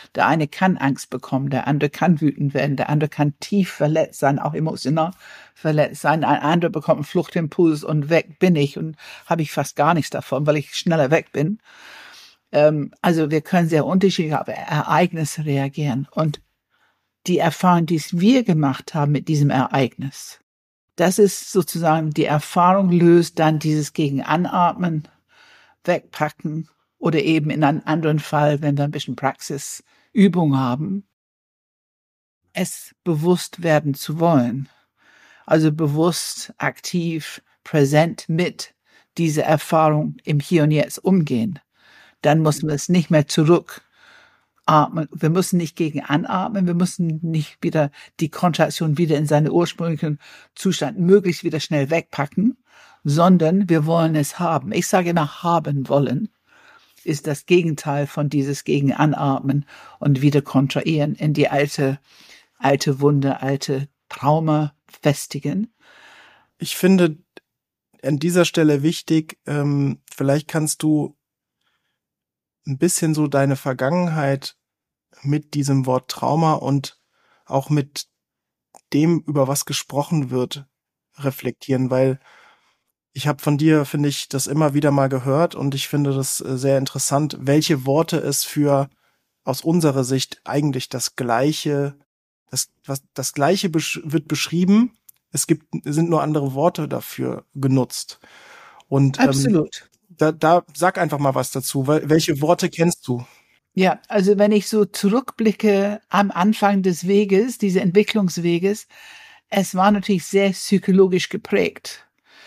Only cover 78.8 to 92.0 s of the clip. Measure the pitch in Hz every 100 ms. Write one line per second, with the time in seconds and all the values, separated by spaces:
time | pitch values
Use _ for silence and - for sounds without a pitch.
78.8 | _ 139 160 165 - 143 131 139 - 143
79.8 | - 135 143 160 127 127 123 143 139 _
80.8 | _ _ _ - 139 135 123 - - 131
81.8 | 127 131 135 131 _ _ _ _ _ _
82.8 | _ _ _ 135 147 139 156 143 156 156
83.8 | 135 147 147 139 - 139 - 147 147 143
84.8 | 147 143 135 135 131 139 175 - 139 139
85.8 | - 147 143 135 135 - - 131 135 135
86.8 | 131 135 - 143 151 - 135 151 156 143
87.8 | 131 143 160 160 143 139 - 147 147 139
88.8 | 139 _ _ _ _ _ - 127 160 175
89.8 | 160 135 123 131 - - - 135 147 131
90.8 | - 127 - - 123 117 143 151 156 143
91.8 | 139 139